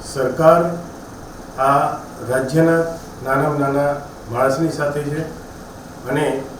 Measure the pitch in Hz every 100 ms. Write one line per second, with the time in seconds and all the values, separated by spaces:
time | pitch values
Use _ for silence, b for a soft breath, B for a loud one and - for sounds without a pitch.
0 | - 139 123 113 160 170 170 - - -
1 | - - - - - - 135 139 - -
2 | - - - - - 156 165 165 165 165
3 | - - 127 135 147 143 139 139 143 143
4 | - - - 120 135 160 160 147 143 147
5 | 143 151 165 - - - - - - -
6 | 123 147 147 135 - -